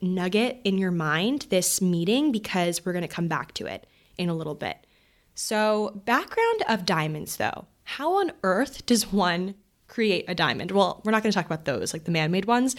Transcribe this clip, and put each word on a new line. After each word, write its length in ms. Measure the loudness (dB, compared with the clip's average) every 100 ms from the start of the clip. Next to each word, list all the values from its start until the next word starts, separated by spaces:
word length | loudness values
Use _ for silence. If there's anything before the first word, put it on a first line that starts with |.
nugget 560 | -2 -2 0 2 0 0
in 140 | -2 0
your 140 | 2
mind, 540 | 0 0 0 0 -2 0
this 320 | 0 2 2
meeting, 500 | 2 2 2 2 2
because 540 | 0 -2 0 0 0 -4
we're 80 |
gonna 140 | -4 -4
come 200 | -2 -2
back 260 | -2 -4 -8
to 120 | -10
it 200 | -10 -14 _ _ -6
in 120 | -4
a 60 | -2
little 200 | -6 -6
bit. 300 | -8 -8 _ _ _ _ _
So, 680 | -10 -4 0 2 2 -2 -6 0
background 580 | 0 0 0 0 2 0
of 180 | 0 0
diamonds, 520 | 0 0 -4 -8 -4
though. 280 | -4 -4 -12 _
How 320 | -14 -6 0 2
on 180 | 0 0
earth 420 | 0 2 0 -4 2
does 280 | 2 2
one 420 | 2 2 2 -4 -8 _ _ _ 0
create 280 | 2 2 0
a 80 | 0
diamond? 340 | 0 0 0
Well, 320 | 2 2 2
we're 80 | 0
not 120 | 0
gonna 100 | 2
talk 140 | 0 -2
about 180 | -4 -2
those, 260 | -2 -4
like, 120 | -6
the 80 | -2
man-made 340 | 0 2 0 2
ones, 300 | 2 2